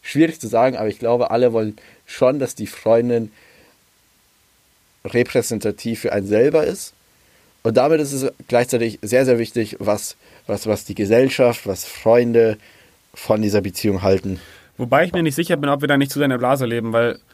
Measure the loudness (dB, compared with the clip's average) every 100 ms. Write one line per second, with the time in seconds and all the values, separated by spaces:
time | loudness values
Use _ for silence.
0 | -4 2 2 0 -2 2 2 0 -6 -4
1 | 0 0 2 2 2 2 -2 -8 -20 _
2 | _ 0 0 2 -6 -6 -12 -6 2 2
3 | 2 -2 -4 _ _ _ _ _ _ _
4 | _ _ _ _ _ _ _ _ _ _
5 | -4 -2 0 -2 -2 -4 -4 -6 -8 -4
6 | -4 -4 0 4 4 4 0 -4 -12 _
7 | _ _ _ _ _ _ 0 2 4 2
8 | 0 -4 -6 -8 -2 0 0 0 -2 -6
9 | 0 2 4 2 0 -4 -4 -4 -2 -2
10 | -4 -16 _ -20 -8 -6 -2 -4 -4 -4
11 | 2 4 4 4 2 2 -8 -8 -10 -4
12 | 4 4 4 4 2 0 _ _ _ _
13 | _ -20 -2 0 2 0 -2 -4 -2 0
14 | 0 0 -2 -10 -12 -20 _ -12 0 0
15 | 0 -2 -2 -4 -2 -2 -2 -2 0 0
16 | 0 -2 -2 0 0 0 -2 -4 -2 0
17 | 0 -4 _